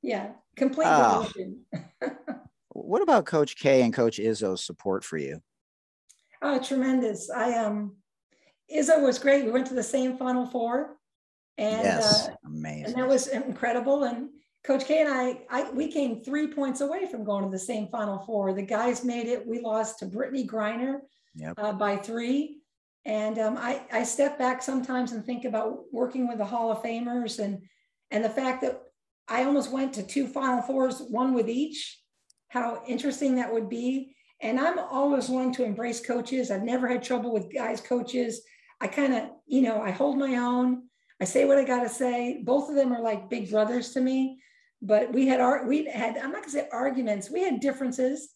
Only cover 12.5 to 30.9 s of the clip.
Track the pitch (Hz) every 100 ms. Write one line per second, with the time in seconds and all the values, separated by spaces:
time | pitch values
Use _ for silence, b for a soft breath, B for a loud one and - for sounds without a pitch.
12.5 | 76 78 - - 247 254 262 - 269 269
13.5 | - 240 240 240 285 254 240 285 b b
14.5 | _ - 269 - 311 302 262 254 247 -
15.5 | 254 285 262 302 311 269 226 - 294 302
16.5 | 294 269 254 285 349 381 233 208 202 196
17.5 | 190 - 220 208 226 208 190 214 214 190
18.5 | 190 196 220 240 240 247 240 226 247 233
19.5 | 233 233 220 220 - 196 196 254 269 214
20.5 | 220 214 233 254 277 277 b b 156 160
21.5 | 175 208 196 208 202 202 233 233 277 311
22.5 | - _ _ _ _ - 214 214 220 214
23.5 | 240 240 269 - 226 233 - 285 - 254
24.5 | 254 - 269 254 254 247 233 214 247 254
25.5 | 214 220 - - 240 247 262 240 226 196
26.5 | 233 226 220 233 226 240 247 226 - 202
27.5 | 190 b b b b b 208 220 240 262
28.5 | 254 262 - - _ _ _ - 226 262
29.5 | 285 - 262 269 214 190 285 269 285 269
30.5 | 247 - 269 254